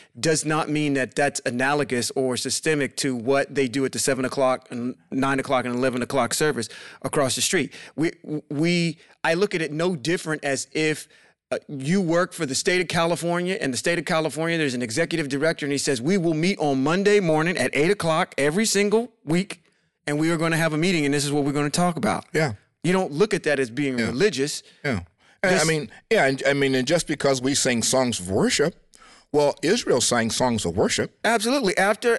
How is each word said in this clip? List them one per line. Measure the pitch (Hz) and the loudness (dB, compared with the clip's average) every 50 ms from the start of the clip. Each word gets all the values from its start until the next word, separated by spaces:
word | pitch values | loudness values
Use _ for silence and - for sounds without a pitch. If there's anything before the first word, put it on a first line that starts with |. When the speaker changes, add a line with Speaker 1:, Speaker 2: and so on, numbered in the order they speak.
| - _ - 120 | -20 _ -12 -4
Speaker 1:
does | 117 160 160 151 143 | 0 0 0 0 0
not | 151 156 156 - - | 0 0 0 0 0
mean | 147 151 151 147 139 | -2 -2 0 0 0
that | 135 127 110 - | 0 -2 -2 0
that's | 151 143 143 139 - - | 0 0 0 -2 -4 -6
analogous | 139 120 120 131 139 147 147 143 - 127 120 113 - - | -4 -2 0 0 0 2 0 0 0 -2 -2 -2 -2 -2
or | 135 131 127 123 | -2 -2 -2 -2
systemic | 120 - 135 - - - 160 156 147 135 123 - - | -4 -4 -4 -4 -2 0 0 0 0 0 -2 -4 -4
to | - 139 127 | -4 -2 -2
what | 120 107 127 139 139 139 - 139 | -2 0 0 2 2 0 0 0
they | 139 135 123 | -2 -2 0
do | 113 139 135 | 0 0 -2
at | 123 | -2
the | - 123 | -2 -2
seven | - 143 135 123 131 | -2 0 0 0 -2
o'clock | 123 - 147 131 127 127 - - - | -4 0 0 2 2 2 0 -4 -10
and | 127 120 120 123 - - _ - | -10 -6 -6 -6 -8 -10 _ -6
nine | - 131 131 135 139 135 | -4 -2 0 0 0 0
o'clock | 131 - 139 127 120 | 0 0 0 0 0
and | 123 123 | 0 -2
eleven | 123 131 131 120 123 | 0 0 0 0 -2
o'clock | 120 - - 135 120 113 - | -4 -2 0 0 0 0 0
service | - 156 151 131 120 107 - - - - - - - | 0 0 0 0 -2 -6 -8 -10 -16 -18 -20 -18 -10
across | - 131 - 156 139 127 - | -8 -4 0 0 0 0 0
the | 135 | -2
street. | 117 - - 175 131 135 - - - - - | -2 0 0 0 0 -2 -6 -14 -20 -12 -6
We, | - 156 170 - _ - - 151 151 - - | -4 -2 -4 -4 _ -10 -8 -8 -8 -6 -6
we, | - 139 160 170 175 175 170 170 143 - - _ - _ - | -2 0 2 2 2 2 0 0 -2 -6 -14 _ -16 _ -2
I | 165 170 | 0 2
look | 175 208 202 - | 2 0 0 0
at | 170 | -2
it | 160 147 | -4 -4
no | 147 156 170 185 185 | -2 -2 -2 -2 -2
different | 131 117 156 175 180 - 165 156 147 - | -2 -2 -2 -2 -2 -2 -4 -6 -4 -2
as | 143 135 123 - _ | -2 -2 -2 -4 _
if, | - 151 156 156 151 - - _ - - _ _ _ _ _ - | -4 0 0 0 0 -2 -6 _ -20 -20 _ _ _ _ _ -6
uh, | 127 - _ - | -6 -6 _ -8
you | 147 135 131 147 180 202 | -10 -6 -2 0 2 2
work | 185 160 170 170 185 180 | 2 2 2 2 0 0
for | - - 165 | -2 -6 -4
the | 131 135 | -4 -2
state | - - 185 180 180 | -2 0 0 0 0
of | 180 175 | 0 0
California, | - 175 170 170 175 - 165 170 170 175 175 180 190 - | 0 0 2 0 0 0 -2 -2 -2 -2 -2 -2 -4 -2
and | - 135 123 | -2 -4 -4
the | 117 | -2
state | - 175 170 170 | -2 -2 -2 -2
of | 156 | -2
California, | - 175 160 156 156 120 151 160 165 170 | 0 0 0 0 -2 -2 -4 -2 -2 0
there's | 165 156 139 123 | 0 0 0 -2
an | 123 | -4
executive | 123 110 110 147 170 156 165 160 156 135 | -4 -4 -2 -2 -2 -2 -2 -4 -2 -2
director, | 139 139 147 160 160 - 151 | -2 0 0 0 0 -2 -4
and | 139 | -4
he | 143 | -2
says, | 131 - 151 139 113 | -2 0 0 -2 0
"We | 120 156 202 | 0 0 0
will | 196 160 170 | 2 2 0
meet | 156 151 160 185 196 - | 0 0 0 0 0 0
on | - 147 139 135 | 0 0 0 2
Monday | 131 147 170 190 196 202 208 208 | 2 2 2 2 4 4 4 4
morning | 190 165 156 151 156 175 180 - | 4 4 2 2 2 0 0 0
at | 123 131 - | -2 -2 0
eight | 135 151 175 | 2 2 2
o'clock | 202 202 165 165 156 165 180 - - - | 2 2 0 0 0 0 0 -2 -2 0
every | 139 151 151 202 226 | 0 0 2 0 0
single | 208 - 196 202 208 202 226 240 - _ _ - | 2 2 2 2 4 2 2 0 -2 _ _ -4
week, | 143 165 180 190 - - - _ _ _ _ _ _ _ _ - | 0 0 0 0 -2 -8 -18 _ _ _ _ _ _ _ _ -6
and | 147 147 147 | -4 -2 0
we | 156 165 | 0 0
are | 170 156 | 0 0
gonna | 165 165 165 | 0 0 2
have | 156 165 165 | 2 0 0
a | 156 151 | 0 0
meeting, | 165 190 185 160 147 | 0 2 2 2 2
and | 143 | 2
this | 143 147 139 | 0 0 0
is | 147 | 0
what | 143 147 139 | 0 0 0
we're | 143 | 0
gonna | 156 147 147 147 | 0 0 -2 0
talk | - - 175 180 165 | 0 0 0 0 0
about." | 156 101 107 90 - - - | 0 -2 -2 -2 -2 -6 -4
Speaker 2:
Yeah. | - 151 160 131 107 - _ _ _ _ - | -2 0 0 0 -2 -6 _ _ _ _ -2
Speaker 1:
You | 165 185 | 0 2
don't | 190 185 143 | 2 0 0
look | 143 147 208 220 196 | 0 0 0 2 0
at | 165 - | -2 0
that | 156 143 135 | 0 0 0
as | 131 113 | 0 -2
being | 113 143 147 139 127 120 | -2 -4 -2 -2 -2 -2
Speaker 2:
Yeah. | 113 | -2
Speaker 1:
religious. | 107 117 131 190 214 151 127 139 147 - - - - - _ | -2 0 0 0 0 2 0 -4 -4 -4 -10 -12 -16 -18 _
Speaker 2:
Yeah. | - 143 123 90 87 - _ _ _ _ _ - | -6 -4 -4 -4 -6 -10 _ _ _ _ _ -4
And, | - 185 185 | 0 2 2
I | - | 2
Speaker 1:
This | 156 160 | 2 2
Speaker 2:
mean, | 160 151 - - - - _ - | 0 -2 -2 -6 -14 -12 _ 0
yeah, | 220 202 147 | 2 4 4
and, | 135 135 131 - | 2 2 2 2
I | 135 143 | 2 2
mean, | 143 139 135 131 | 2 2 2 2
and | 127 127 127 | 2 2 2
just | 165 165 - | 0 0 0
because | - 151 143 - 139 139 127 | -2 -4 0 2 2 2 2
we | 123 135 143 | 0 0 0
sing | - - 135 120 117 104 | 2 2 2 0 0 0
songs | - - 131 131 120 107 - | 2 2 2 2 2 -2 -4
of | 90 90 | -4 -2
worship, | 95 117 185 254 - - 143 170 - _ _ _ - - - - - - _ - | 0 2 2 2 2 2 0 0 -2 _ _ _ -20 -20 -20 -20 -20 -20 _ -2
well, | - 147 147 143 - - | 2 2 4 2 2 0
Israel | - 151 214 247 - - 165 123 | 0 0 0 2 2 2 2 2
sang | 113 - 120 117 113 113 | 2 2 2 2 0 0
songs | - - 131 123 117 104 - | 0 0 0 0 0 0 -2
of | 87 82 | -2 0
worship. | 98 156 233 - - 113 - _ _ | 0 0 0 0 -2 -2 -4 _ _
Speaker 1:
Absolutely. | - 208 233 226 208 233 269 294 240 185 - - | -2 0 0 2 2 0 0 2 2 2 2 2
After, | 190 202 214 - - 240 233 | 2 2 0 0 0 0 0